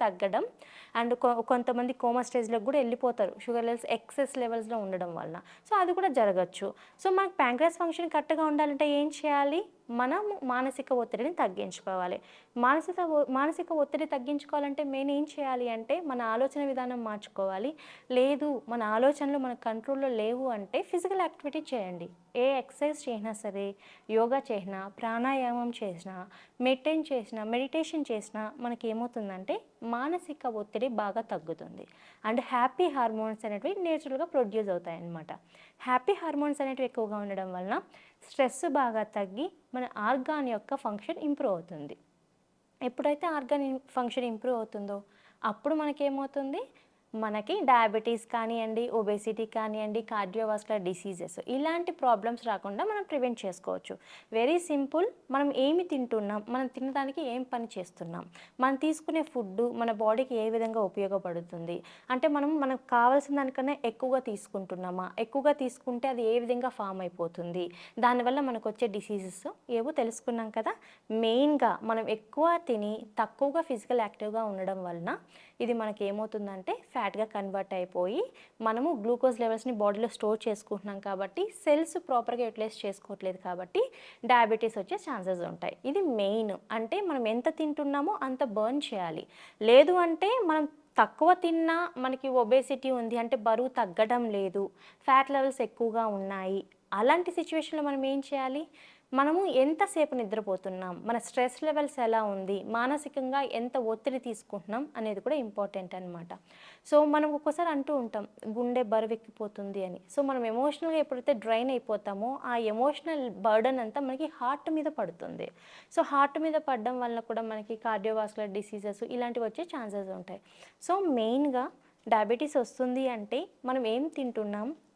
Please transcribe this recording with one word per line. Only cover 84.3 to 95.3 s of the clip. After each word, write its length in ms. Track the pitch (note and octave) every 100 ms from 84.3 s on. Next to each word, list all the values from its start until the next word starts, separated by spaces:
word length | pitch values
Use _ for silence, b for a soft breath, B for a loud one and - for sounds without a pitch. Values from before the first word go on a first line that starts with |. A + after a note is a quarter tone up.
| B3 A3+ A3 A3+ A3
వచ్చే 180 | F#3+ G4 -
ఛాన్సెస్ 340 | A#3+ F#3 F#3
ఉంటాయి. 360 | E3+ E3+ F3+ -
ఇది 160 | - E4
మెయిన్. 560 | F#4 A3+ G3 A3 A3 F#3 -
అంటే 300 | A3+ A3 F4+
మనం 280 | G4+ C#4 A3+
ఎంత 200 | A3+ B3
తింటున్నామో 680 | D#4 D#4 D4 C#4+ C#4+ D4+ G#4+
అంత 220 | C4 B3+
బర్న్ 360 | C#4 G#3 G#3+ C#4 C#4+
చేయాలి. 380 | G#3 F3 D#3+ - B B B
లేదు 300 | G#3+ B3 D4+
అంటే 480 | F4+ E4+ D#4+ G4 B4+ F#4
మనం 220 | D#4 D4+ - _ -
తక్కువ 340 | G#3+ - D#4+
తిన్నా 580 | F4+ F4+ E4 E4 E4 F4 B3+
మనకి 320 | B3+ C4 C4+
ఒబేసిటీ 640 | B3+ A3+ B3+ B3+ C4+ C4
ఉంది 280 | B3+ A3+ A#3
అంటే 180 | A#3 B3+
బరువు 320 | G#3+ A3 B3+
తగ్గడం 640 | B3+ G#3 E3+ A3 B3 A#3
లేదు, 400 | G3+ F#3+ F#3 G3 B B B
ఫ్యాట్ 280 | - C4 C4+